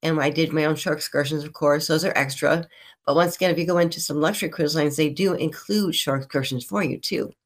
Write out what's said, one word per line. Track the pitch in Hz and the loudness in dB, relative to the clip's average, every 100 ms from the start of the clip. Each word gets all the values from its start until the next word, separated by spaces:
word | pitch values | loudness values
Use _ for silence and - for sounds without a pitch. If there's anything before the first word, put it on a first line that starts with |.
And | 160 156 | -2 0
I | 143 | 0
did | 143 160 | 0 0
my | 156 | 2
own | 156 147 | 0 0
shore | 185 | -2
excursions, | 151 - 143 143 156 | -4 -2 -2 0 -2
of | 151 | -6
course. | - 147 147 156 | -2 2 2 2
Those | 156 | 0
are | 147 - | 2 0
extra. | 139 135 147 165 170 - - _ - | -2 0 0 0 -2 -14 -20 _ 0
But | 143 | 2
once | 175 - | 2 2
again, | 185 | 0
if | 165 | 2
you | 170 | 2
go | 175 | 2
into | 170 170 | 2 0
some | - 147 | -4 0
luxury | 160 214 175 | 0 0 -4
cruise | - 151 160 | -2 -2 2
lines, | 147 143 | 0 2
they | 151 | 0
do | 143 190 | 2 0
include | 180 160 - - 208 190 | 0 -2 -6 -2 0 0
shore | 156 - 135 | 0 0 -2
excursions | 135 139 127 127 | -2 -2 -2 -4
for | - 202 | -4 -2
you, | 165 90 | -2 -2
too. | - 185 - - | -4 -4 -6 -8